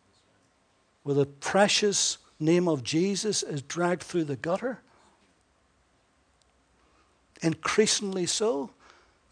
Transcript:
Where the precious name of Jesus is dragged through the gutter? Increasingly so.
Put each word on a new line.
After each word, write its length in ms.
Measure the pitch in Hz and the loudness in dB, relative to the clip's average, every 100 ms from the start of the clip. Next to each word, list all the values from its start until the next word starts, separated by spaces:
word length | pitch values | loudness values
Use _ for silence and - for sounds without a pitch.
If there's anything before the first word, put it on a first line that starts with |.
| _ _ _ _ _ _ _ _ _ _ | _ _ _ _ _ _ _ _ _ _
Where 120 | 143 | -2
the 100 | 143 | 0
precious 960 | 139 - - 196 202 - 208 190 - - - _ | 0 -4 0 4 4 4 2 2 -2 -4 -12 _
name 300 | 156 175 180 | 2 4 2
of 140 | 147 | 0
Jesus 600 | 117 156 196 190 214 - | 0 0 0 0 -2 -2
is 200 | - 147 | -4 -8
dragged 400 | - 165 175 180 | -6 -2 -2 -2
through 220 | - 175 | -2 -4
the 120 | 151 131 | -2 -4
gutter? 460 | 165 190 247 233 _ _ _ _ _ _ _ _ _ _ _ _ _ _ _ _ _ _ _ _ _ _ _ _ _ - | -2 -2 -4 -8 _ _ _ _ _ _ _ _ _ _ _ _ _ _ _ _ _ _ _ _ _ _ _ _ _ -4
Increasingly 840 | 165 156 - - 214 - 202 190 170 | -2 -2 0 2 2 2 -2 -2 -2
so. 440 | - 214 277 - - - - _ _ _ | 0 0 -2 -6 -10 -20 -20 _ _ _